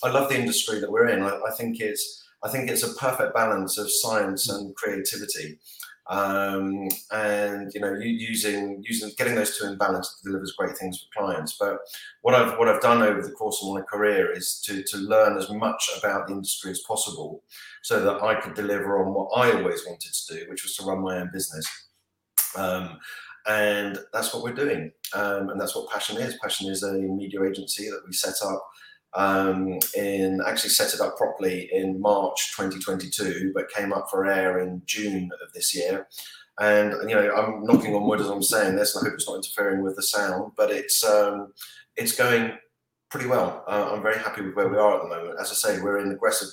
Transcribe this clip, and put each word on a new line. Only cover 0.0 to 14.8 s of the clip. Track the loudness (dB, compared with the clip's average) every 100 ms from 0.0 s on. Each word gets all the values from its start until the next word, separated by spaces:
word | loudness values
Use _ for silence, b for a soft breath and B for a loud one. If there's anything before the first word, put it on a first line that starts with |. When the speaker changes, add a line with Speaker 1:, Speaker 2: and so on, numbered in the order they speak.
Speaker 1:
I | 2
love | 2 4
the | 2
industry | 2 0 0 -2
that | 0
we're | 4 4
in. | 4
I, | 0 -2 -4
I |
think | -4 -4 -2
it's, | -4 -4 -6 -8 -20 _
I | -6
think | -4 -2
it's | 0
a | -2
perfect | -2 -2 0 0
balance | 2 2 2 0 -2
of | 0
science | 0 2 2 0 0 -2
Speaker 2:
Mm. | -2
Speaker 1:
and | -6 -6
creativity. | -6 -4 -4 -6 -6 -6 -6 -12 B B B B -6
Um, | -2 0 2 0 0 -2 -2 -4 -6 -4
and, | -2 0 2 0 -2 -8
you | -4
know, | -4
u-, | -2 -2
using, | -2 -2 -2 0 -2 -4 -6
using, | -6 -4 -4 -2
getting | 0 2
those | 0 -2
two | -6
in | 0
balance | 0 0 -4 -10
delivers | -6 -4 -4 -4
great | -4 -4
things | -8 -10
for | -10 -4
clients. | -2 -2 -4 -2
But | -2 -2 -8 B B B
what | 6
I've, | 6 6 4
what | 6
I've | 6
done | 6 6
over | 6 4
the | -2
course | -4 -4 -2
of | -4
my | -4
career | -4 2 4 4 2
is | 0 -4 -6
to, | -4 -4